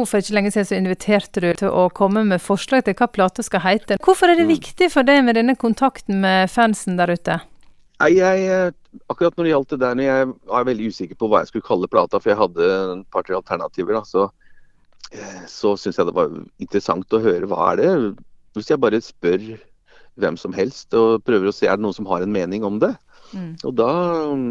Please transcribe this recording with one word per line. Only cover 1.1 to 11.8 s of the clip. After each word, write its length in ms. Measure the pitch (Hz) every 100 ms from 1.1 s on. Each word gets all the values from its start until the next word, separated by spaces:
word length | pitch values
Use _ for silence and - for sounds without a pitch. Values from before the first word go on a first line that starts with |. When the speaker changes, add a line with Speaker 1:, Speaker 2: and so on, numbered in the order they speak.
| 208 - -
Speaker 1:
du 60 | 170
til 160 | 170 196
å 200 | - 180
komme 320 | - 196 208 214
med 140 | 180
forslag 460 | - 196 - 262 233
til 80 |
hva 160 | 185 240
plata 320 | - 185 -
skal 160 | 220 190 180
hete. 320 | 208 - 196
Hvorfor 300 | - 370 349
er 60 | 339
det 100 | 320
Speaker 2:
Mm. 80 | 311
Speaker 1:
viktig 360 | - - 359
for 120 | 294
deg 220 | 254 285 247
med 100 | 226
denne 220 | 233 262
kontakten 640 | 233 214 262 - - 196
med 280 | 190 190 185
fansen 460 | - 226 208 - 180
der 120 | 175
ute? 300 | 175 - 165 - - - - _ -
Speaker 2:
Nei, 120 | 151 180
jeg, 320 | 185 190 190
eh, 240 | 185 180 - _ - -
akkurat 260 | - 170 170
når 80 |
det 80 | 165
gjaldt 180 | 147 135
det 100 | 135
der, 160 | 127 123
når 80 |
jeg 240 | 135 135 131 - -
er 100 | 117
veldig 240 | 123 113 110
usikker 280 | - - -
på 100 | 110
hva 120 | 101
jeg 60 | 78
skulle 160 | 107 -
kalle 200 | 95